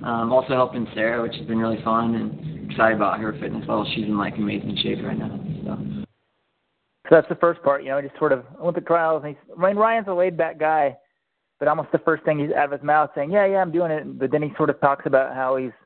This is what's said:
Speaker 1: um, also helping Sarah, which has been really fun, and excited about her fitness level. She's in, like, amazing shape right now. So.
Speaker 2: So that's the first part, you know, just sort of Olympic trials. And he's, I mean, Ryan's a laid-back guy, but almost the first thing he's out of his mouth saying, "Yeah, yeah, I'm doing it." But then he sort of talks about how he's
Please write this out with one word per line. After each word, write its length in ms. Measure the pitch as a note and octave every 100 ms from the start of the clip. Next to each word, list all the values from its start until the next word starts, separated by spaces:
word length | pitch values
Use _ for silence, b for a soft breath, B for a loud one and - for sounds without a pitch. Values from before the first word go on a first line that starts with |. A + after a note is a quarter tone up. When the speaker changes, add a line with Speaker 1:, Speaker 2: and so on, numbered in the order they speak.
Speaker 1:
um, 300 | A#2+ A#2 A2+
also 220 | B2+ B2+
helping 320 | C3 B2 B2+ A2
Sarah, 280 | G#2+ A2 A#2+
which 140 | A#2 -
has 100 | -
been 120 | A2+
really 240 | A2+ A2
fun, 320 | A2+ A2+ A#2
and 560 | A2+ G#2+ - - - -
excited 260 | - A2+ A2
about 240 | G2+ G#2+
her 120 | A2
fitness 320 | G#2+ - A2+ -
level. 160 | A2+ -
She's 120 | - G#2
in, 100 | G#2
like, 200 | G2 A2
amazing 400 | G#2 G#2 G#2+ G2
shape 220 | G#2+ -
right 140 | - G#2+
now. 200 | A2 - - -
So. 140 | - - - - G#2 _ _ _ _ _ _ _ _ _ -
Speaker 2:
So 80 | D#3+
that's 120 | D3+
the 60 | E3
first 260 | E3+ E3
part, 200 | C#3+ C#3
you 80 | C3+
know, 100 | C#3
just 160 | C#3 -
sort 140 | D3+
of 120 | C3+ A#2+ -
Olympic 260 | E3+ E3+ E3
trials. 380 | E3+ D#3+ D#3+
And 120 | D3+ C#3
he's, 200 | _ E3+
I 100 | F#3
mean, 100 | G3+
Ryan's 320 | A3 A3+ G3
a 60 |
laid-back 440 | F3+ F#3 E3+ D#3+ D3+
guy, 380 | D#3 D#3 C#3+ - _ _ _ _ _ _
but 100 | D3
almost 240 | D#3+ C#3+
the 60 | D#3+
first 260 | - D3+
thing 140 | - D3+
he's 140 | D3
out 140 | D#3+ C#3+
of 40 |
his 120 | C#3
mouth 280 | D3 D3+ D3
saying, 160 | - C#3+
"Yeah, 140 | G3+
yeah, 140 | G3 G3
I'm 140 | F3+
doing 180 | E3 E3+
it." 280 | D#3 C3+ C3
But 120 | C3
then 120 | D3+
he 100 | D3+ -
sort 140 | D3
of 100 | C3+
talks 240 | C#3+ C#3
about 300 | D3+ C3+ C3
how 220 | B2+ C3 C3+
he's 160 | C3 -